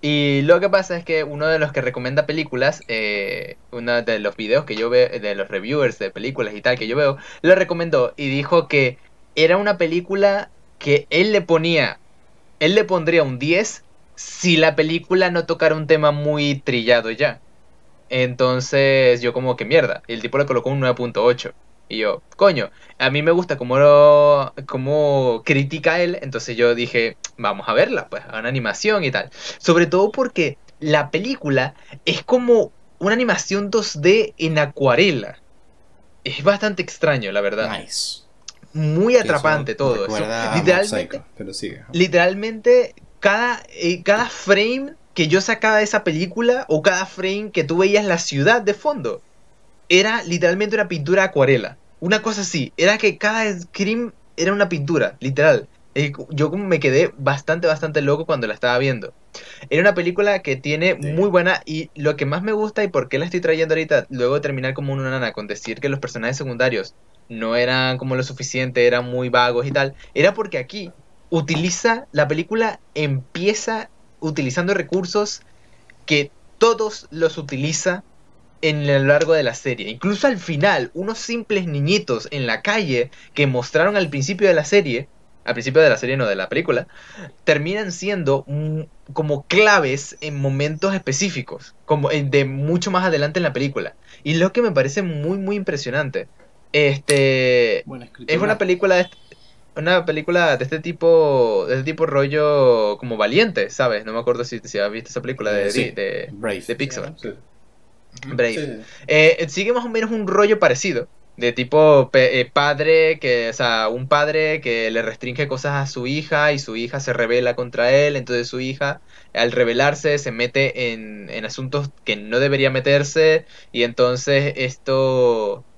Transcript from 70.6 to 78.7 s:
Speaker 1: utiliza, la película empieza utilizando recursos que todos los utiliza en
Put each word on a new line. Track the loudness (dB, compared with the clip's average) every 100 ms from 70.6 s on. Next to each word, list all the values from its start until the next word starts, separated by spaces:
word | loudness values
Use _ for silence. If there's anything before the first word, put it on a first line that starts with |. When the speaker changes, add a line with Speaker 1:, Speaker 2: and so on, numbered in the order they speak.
| -8 -12 -14 -18 -20 -20 _
Speaker 1:
utiliza, | -2 0 -2 -2 0 0 -2 -2
la | -2 0
película | 0 -2 -2 -2 -4 _
empieza | -4 -2 -2 -6 -4 -2 -2 -4 -6 -8 _ _ _
utilizando | -6 -4 -4 -2 -2
recursos | -2 -2 -4 -2 -4 -4 -8 _ -20 _ -20 _ -20 -2
que | 0 0 _ -20 2
todos | 2 2 -2 -6 -14
los | -2 -2 -2
utiliza | -8 -6 -4 -2 -4 -6 -10 -20 -20 _ _ _
en | -2